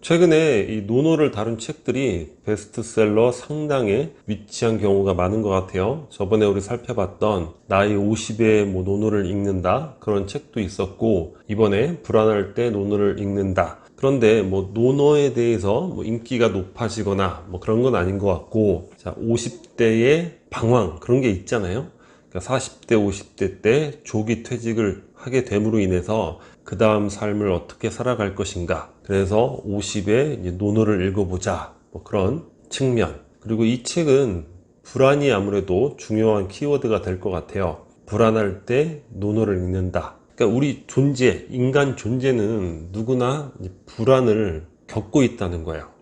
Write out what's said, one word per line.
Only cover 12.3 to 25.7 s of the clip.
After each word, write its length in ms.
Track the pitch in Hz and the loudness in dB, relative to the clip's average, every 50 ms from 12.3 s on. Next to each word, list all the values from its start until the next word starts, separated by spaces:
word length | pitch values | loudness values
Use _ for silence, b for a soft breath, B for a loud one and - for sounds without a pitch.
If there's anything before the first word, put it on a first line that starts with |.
| 107 104 98 95 101 | 4 2 0 -2 -2
때 160 | - 117 120 | -2 -2 -2
논어를 520 | 110 101 98 101 104 101 104 101 101 101 | 0 -2 -2 -2 0 0 0 0 0 -2
읽는다. 580 | 104 98 101 101 98 95 92 92 87 82 - B B B _ | -4 -4 -2 -2 -2 0 0 0 0 -2 -4 B B B _
그런데 460 | - - 135 139 135 113 107 110 113 | -2 0 0 2 4 4 4 4 4
뭐 300 | 101 95 95 98 95 95 101 | 2 0 0 -2 -2 -4 -2
논어에 600 | 113 117 127 - 139 143 147 151 147 143 139 120 | 0 2 2 4 4 4 4 4 4 4 2 2
대해서 480 | 120 120 117 117 104 90 98 104 127 | 2 2 2 2 0 2 0 0 0
뭐 240 | 175 185 - - 85 | 0 -4 -6 -6 -6
인기가 420 | - 113 117 113 - 131 120 117 110 | -4 -6 -6 -6 -6 0 2 2 2
높아지거나 1000 | 95 98 90 - - - 117 107 95 110 107 101 98 98 98 92 87 - - - | 2 -2 -6 -6 -8 -8 -6 -6 -4 -4 -2 -2 0 0 0 -2 -2 -6 -14 -12
뭐 100 | 92 90 | -12 -10
그런 220 | - - 110 113 123 | -4 0 0 2 2
건 120 | 131 120 | 2 2
아닌 220 | 98 87 90 98 101 | 2 0 0 -2 -2
것 100 | 98 101 | 0 0
같고, 640 | 92 82 - - - 113 107 104 92 82 92 - - | -2 -2 -4 -4 0 2 2 2 2 0 -2 -12 -20
자, 180 | _ - - - - | _ -12 -12 -10 -6
오십 560 | - 113 117 117 - 123 - - - - _ | -2 0 0 0 0 -4 -10 -10 -20 -20 _
대의 640 | - 120 113 110 113 113 131 147 160 170 170 - - _ _ | 0 2 2 4 4 4 4 4 2 0 -4 -10 -16 _ _
방황, 520 | - - 117 113 120 123 104 90 82 80 | -8 -4 0 2 2 2 2 0 -4 -10
그런 180 | - - 120 135 | -2 0 0 2
게 100 | 131 123 | 2 2
있잖아요. 580 | 101 90 - - - 117 101 87 90 113 151 175 - b b b b b b b | 0 -2 -4 -4 -4 -4 -2 -2 -4 -6 -6 -10 -14 b b b b b b b
그러니까 100 | _ 92 | _ -12
사십 480 | 90 - 123 131 - - - - - - | -6 -4 -4 -4 -4 -6 -14 -18 -2 0
대, 80 | 120 | 2
오십 400 | 107 104 101 95 95 - - _ | 2 2 2 -2 -4 -10 -16 _
대 260 | - 101 95 92 - | -4 -4 -4 -4 -2
때 380 | - 107 117 143 156 147 - - - | 2 4 4 4 2 0 -6 -12 -18
조기 380 | - - 110 107 110 120 110 113 | -6 -4 -4 0 0 -2 -4 -4
퇴직을 600 | - 127 113 110 113 113 110 113 101 90 95 - - _ | -10 -10 -6 -4 -4 0 0 0 0 0 -4 -10 -20 _
하게 300 | - - 127 123 131 123 | -16 -12 -2 -2 -2 -2
됨으로 360 | - 104 104 107 110 | 0 0 0 0 2